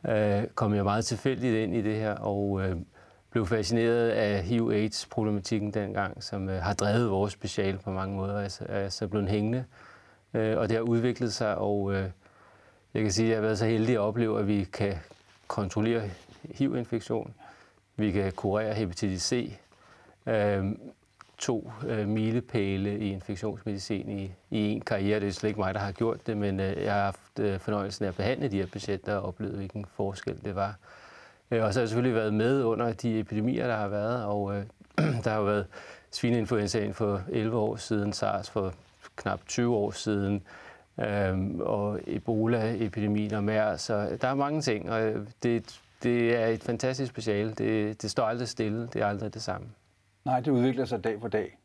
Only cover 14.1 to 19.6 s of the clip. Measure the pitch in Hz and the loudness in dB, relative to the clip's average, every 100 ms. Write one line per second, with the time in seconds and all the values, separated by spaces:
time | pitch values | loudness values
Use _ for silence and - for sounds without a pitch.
14.1 | 113 113 107 101 104 95 - 101 95 - | 2 2 2 2 2 0 -2 -2 -2 -8
15.1 | - - - - - 98 107 110 117 104 | -20 -20 -20 -8 -4 -2 0 2 2 -2
16.1 | 87 - - - - 139 127 117 117 - | -8 -16 -20 -18 -2 0 0 -2 -4 -2
17.1 | 117 - 110 - - - _ _ - 107 | -4 -4 -12 -20 -20 -20 _ _ 0 2
18.1 | 95 98 92 104 101 110 107 104 87 104 | 2 0 0 0 0 0 0 -2 -2 -2
19.1 | 92 - 127 117 - | 0 0 0 -2 -8